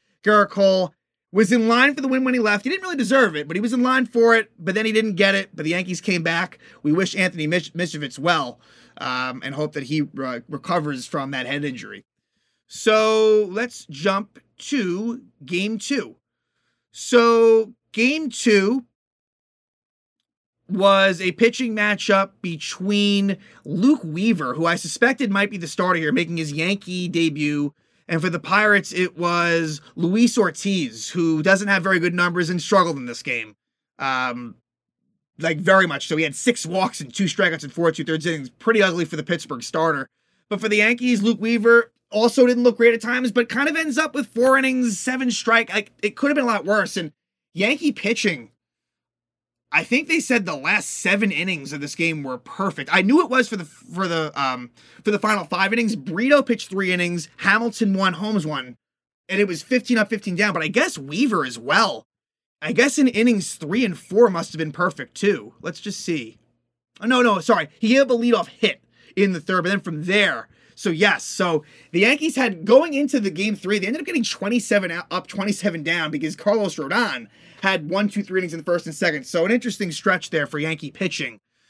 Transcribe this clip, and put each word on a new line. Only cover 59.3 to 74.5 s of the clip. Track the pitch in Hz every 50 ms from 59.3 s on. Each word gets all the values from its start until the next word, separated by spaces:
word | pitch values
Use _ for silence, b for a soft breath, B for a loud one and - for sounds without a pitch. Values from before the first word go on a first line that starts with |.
| 190 196
it | 208
was | 190 170 151 -
fifteen | - 254 247 247 - 240
up, | 220 208 208
fifteen | 226 202 - 208 175
down. | 170 208 208 175
But | 170
I | 156
guess | 156 156 240 320 330 - 160
Weaver | 135 139 151 202 277 262 208 170 139
as | 127 117
well. | 117 117 131 160 202 226 185 127 - - _ _ _ _ _ _ _ _ _ _ _
I | 151 156
guess | 170 180 247 285 - 302
in | 277
innings | 254 - 202 226 247 233 196 160 - -
three | - 156 147 185 240 254
and | 202 165
four | - - - 185 214 240 214
must | 180 165 156 - -
have | 160
been | 160 156
perfect | 147 - 175 180 - - - - _
too. | - 196 202 190 131 104 - - _ -
Let's | 175 170 -
just | - 208 196 -
see. | - - 165 143 117 110 - _ _ _ _ _ _ _ _ _ _ _ _ -
Oh, | 196
no, | 233 262 247 247
no, | 233 202 180
sorry. | 156 - 214 175 156 151 _ _
He | -
gave | 214 247 269
up | 277 262
a | 247
leadoff | 233 233 240 233 196 - -
hit | - _ - 180 131 - _ b b b b b b
in | 190 202 196 185
the | 160
third, | - - 185 180 160
but | 180
then | 202 190
from | - 180 160 151 160
there. | 175 196 208 202 175 135 113 - b b b b b b
So | - - 202
yes, | 165 151 202 202 165 - -
so | - - - 185 180 160 147 151 b b b b b
the | - 175
Yankees | 202 240 285 302 302 330 -
had, | 269 254 233 185 165 165
going | 196 233 269 330 339 285
into | 269 294 - - 254
the | 208 190
game | 156 165 202 220 208
three, | - - 185 208 208
they | 180
ended | 202 262 320
up | 302
getting | 339 349 285 226
twenty-seven | - - - 190 202